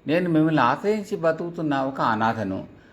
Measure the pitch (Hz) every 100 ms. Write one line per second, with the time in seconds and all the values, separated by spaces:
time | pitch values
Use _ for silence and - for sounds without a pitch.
0 | 135 165 180 156 160 151 120 143 202 214
1 | 196 196 165 160 170 170 160 139 135 135
2 | 139 110 110 113 98 92 98 - -